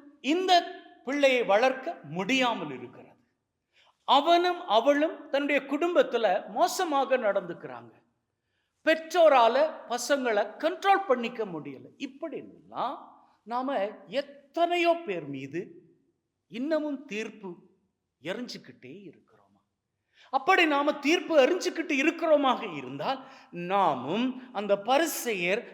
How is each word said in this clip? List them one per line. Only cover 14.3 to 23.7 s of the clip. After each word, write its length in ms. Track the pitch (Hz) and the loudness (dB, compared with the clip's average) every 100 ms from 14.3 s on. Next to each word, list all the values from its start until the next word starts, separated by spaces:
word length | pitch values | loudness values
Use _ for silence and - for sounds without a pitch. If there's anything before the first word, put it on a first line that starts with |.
| - _ 330 339 349 339 339 339 | -12 _ -2 0 2 2 0 -4
பேர் 220 | 262 135 139 | -8 -8 -10
மீது 260 | 135 160 - - - _ _ _ _ _ _ | -8 -10 -10 -14 -20 _ _ _ _ _ _
இன்னமும் 520 | 220 285 311 302 269 | -8 -4 -2 -2 -8
தீர்ப்பு 460 | - 208 226 - 190 170 _ _ _ _ _ _ | -8 -8 -10 -12 -16 -16 _ _ _ _ _ _
எறிஞ்சுக்கிட்டே 720 | 147 220 240 175 - - 127 180 | -10 -10 -10 -14 -18 -20 -20 -20
இருக்கிறோமா? 240 | 180 - _ _ _ _ _ _ _ _ _ _ _ | -20 -20 _ _ _ _ _ _ _ _ _ _ _
அப்படி 300 | 269 269 381 320 | -2 2 4 4
நாம 260 | 285 285 294 | 2 0 0
தீர்ப்பு 300 | 277 359 - 311 | 0 0 4 4
எறிஞ்சுக்கிட்டு 580 | 254 359 359 - 311 269 | 6 4 -2 -4 -2 0
இருக்கிறோமாக 600 | 302 330 330 294 269 208 220 151 | 0 0 2 4 4 0 -4 -10
இருந்தால் 420 | 127 139 190 269 - - - 170 | -10 -6 -6 -6 -10 -20 -16 -10
நாமும் 580 | 175 | -2